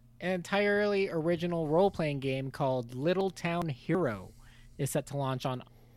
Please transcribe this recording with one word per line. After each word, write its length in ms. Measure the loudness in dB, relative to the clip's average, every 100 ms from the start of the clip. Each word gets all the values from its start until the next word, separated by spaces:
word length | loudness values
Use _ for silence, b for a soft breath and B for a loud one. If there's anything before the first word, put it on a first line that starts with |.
| -18 -8
an 100 | -4
entirely 800 | -4 0 2 4 4 2 2 0
original 580 | 0 0 0 0 -2 2
role-playing 540 | 4 4 4 -2 0
game 300 | -2 -2 -4
called 420 | -2 0 0 -4
Little 360 | -2 0 2 0
Town 380 | -2 -2 -2 -2
Hero 640 | -4 0 0 2 -2 -10 -18 b b b -6
is 120 | -2
set 160 | -2 -2
to 100 | -2
launch 300 | -2 -2 -2
on 160 | -4 -8 -20 -16